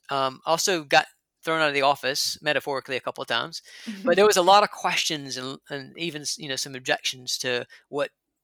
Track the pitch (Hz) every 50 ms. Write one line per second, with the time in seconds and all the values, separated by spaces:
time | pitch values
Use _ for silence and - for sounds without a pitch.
0 | _ - 139 139 135 131 127 - - - 160 165 - 208 190 165 151 135 160 156
1 | - - _ _ _ _ _ _ - 165 160 160 156 147 139 143 135 139 139 -
2 | - 127 143 - - - - - 156 151 147 135 - 151 139 131 - - 131 117
3 | - - - - 135 - 120 117 131 165 165 - - - - - - 233 208 196
4 | 185 170 175 185 202 214 202 196 175 185 196 208 208 185 - - - 180 165 -
5 | - - 170 147 139 135 123 131 127 131 139 - _ - 143 139 131 - - -
6 | 170 170 147 151 143 131 - - 156 147 131 127 - 143 135 131 127 143 151 -
7 | - - - 127 127 - - - - 131 123 120 123 _ - - _ - - 143
8 | 143 120 _ _ _ _ _ _